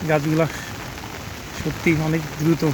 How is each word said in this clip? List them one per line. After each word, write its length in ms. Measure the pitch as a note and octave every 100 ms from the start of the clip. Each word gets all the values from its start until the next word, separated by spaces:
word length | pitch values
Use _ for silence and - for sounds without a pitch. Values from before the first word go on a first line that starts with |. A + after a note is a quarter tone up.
| D#3
গাছগুলা 360 | D#3 D3+ D#3 D#3 - - - - - - - - - - -
সত্যি 280 | D#3 C#3+ - D#3 D#3
অনেক 140 | D#3+ D3+ -
দ্রুত 220 | D3+ E3 D#3+